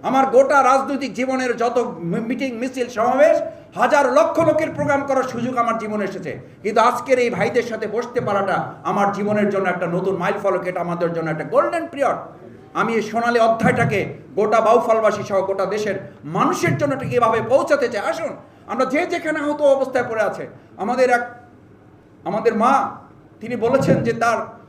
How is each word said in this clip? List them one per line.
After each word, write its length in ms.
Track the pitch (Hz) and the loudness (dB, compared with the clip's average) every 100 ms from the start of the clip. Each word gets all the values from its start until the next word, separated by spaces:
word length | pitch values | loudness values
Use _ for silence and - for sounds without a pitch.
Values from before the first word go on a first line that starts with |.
আমার 220 | 196 262 262 | 0 2 4
গোটা 240 | 233 269 285 247 | 4 6 6 6
রাজনৈতিক 420 | 269 - 277 269 180 | 4 2 -4 -4 -4
জীবনের 320 | 254 262 254 226 | -2 -2 -2 0
যত 160 | 233 240 233 165 170 | 0 0 -2 -4 -4
মি-, 140 | 214 226 | -4 -4
মিটিং, 200 | 269 269 226 | -4 -4 -4
মিছিল, 260 | 254 262 240 208 | -6 -4 -6 -2
সমাবেশ, 400 | 240 262 311 - - - - 180 | 0 4 4 4 0 -10 -14 -2
হাজার 260 | 240 294 269 262 | 2 4 4 4
লক্ষ 180 | 320 311 320 | 4 4 2
লোকের 220 | 302 311 - | 2 0 -2
প্রোগ্রাম 260 | 294 277 277 | 0 0 2
করার 180 | 262 254 | 0 -2
সুযোগ 200 | 233 233 247 | -4 -4 -2
আমার 160 | 233 226 | -2 -2
জীবনে 220 | 220 208 190 | -4 -4 -4
এসেছে, 220 | 185 165 110 - - | -6 -10 -10 -14 -8
কিন্তু 180 | 196 220 226 | -2 2 2
আজকের 280 | 240 - 254 | 2 2 2
এই 60 | 240 175 | 2 0
ভাইদের 300 | 208 247 226 | 0 0 -2
সাথে 140 | 220 208 214 | -6 -4 -4
বসতে 240 | 240 247 214 | -4 -4 -2
পারাটা 280 | 196 196 160 131 - 160 | 0 0 -2 -4 -8 -4
আমার 180 | 196 202 196 | 0 0 0
জীবনের 300 | 202 208 196 | 0 2 2
জন্য 120 | 190 190 | 0 -2
একটা 180 | 175 175 175 | -2 -2 -2
নতুন 200 | 185 170 | -2 -2
মাইলফলক, 420 | 185 202 196 185 180 | -2 -2 -2 -2 -2
এটা 100 | 180 175 | -6 -4
আমাদের 240 | 170 170 165 | -2 -2 -2
জন্য 120 | 160 | -4
একটা 160 | 156 147 | -4 0
গোল্ডেন 320 | 226 339 339 311 | 0 2 -2 -6
পিরিয়ড। 260 | 277 247 - - - - - - 156 | -2 -2 -2 -8 -18 -20 -20 -10 -4
আমি 120 | 208 226 | 0 0
এই 40 | 208 | -2
সোনালী 300 | 226 233 240 226 | -2 -2 2 2
অধ্যায়টাকে 520 | 226 240 254 - 202 - - - - | 2 2 2 0 0 -4 -10 -10 -2
গোটা 220 | 214 226 214 | 2 2 4
বাউফলবাসী 560 | 240 233 220 214 202 - | 4 4 2 2 -2 -4
সহ 100 | 196 190 | -2 -2
গোটা 160 | 190 185 | -4 -2
দেশের 240 | 208 214 180 - - 143 180 | -4 -4 -6 -10 -16 -8 -2
মানুষের 360 | 262 359 339 - | 0 0 0 0
জন্য 140 | 285 262 | -2 -2
ঠিক 100 | 247 247 | -2 0
এভাবে 220 | 226 226 220 | 2 0 2
পৌঁছাতে 360 | 269 311 285 240 | 2 2 0 0
চাই। 100 | 214 208 | -2 -4
আসুন, 200 | 320 311 - - - - | -4 -6 -10 -18 -20 -10
আমরা 140 | 226 262 | -4 0
যে 80 | 294 349 | 0 -2
যেখানে 240 | 349 330 311 | -4 -4 -4
আহত 180 | 294 294 294 262 | -4 2 2 4
অবস্থায় 300 | 262 254 240 | 2 -2 -2
পড়ে 140 | 220 202 | -2 -2
আছে, 140 | - 131 - - - | -4 -12 -16 -20 -8
আমাদের 240 | 202 254 254 240 | -4 2 4 2
এক, 60 | 240 - - - - - - - - - 165 | 0 -12 -20 -20 -20 -20 -20 -20 -20 -12 -6
আমাদের 280 | 202 226 208 | 0 0 2
মা, 100 | 233 269 - - - - - - | 2 2 0 -8 -20 -20 -20 -16
তিনি 140 | 220 240 226 | -8 -2 0
বলেছেন 320 | 262 269 - 226 | 2 2 2 2
যে 60 | 226 | 0
তার 140 | 233 220 - - | 0 0 -4 -14